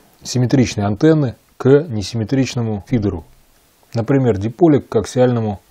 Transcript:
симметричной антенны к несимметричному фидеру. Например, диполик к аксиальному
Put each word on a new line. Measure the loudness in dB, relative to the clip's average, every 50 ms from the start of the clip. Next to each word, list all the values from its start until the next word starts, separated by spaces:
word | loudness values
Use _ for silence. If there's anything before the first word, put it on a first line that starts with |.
| _ _ _ _ -12
симметричной | -6 -4 -2 0 0 2 2 0 0 -2 -4 -4
антенны | -4 -2 0 2 2 2 2 0 -2 -6 -10 _ _ _
к | -2 2 4 4 4 2 0
несимметричному | -6 -8 -8 -6 -6 -6 -4 -2 -2 -2 -2 -2 -4 -6 -4 -4 -6 -8 -6
фидеру. | -4 -2 -2 0 -2 -4 -6 -8 -16 _ _ _ _ _ _ _ _ _ _ _ _ -8
Например, | -6 -2 0 0 2 2 2 0 0
диполик | -2 -6 -2 2 4 4 4 4 2 2
к | 2 2
аксиальному | 2 2 0 0 2 2 2 0 -2 -4 -6 -8 _ _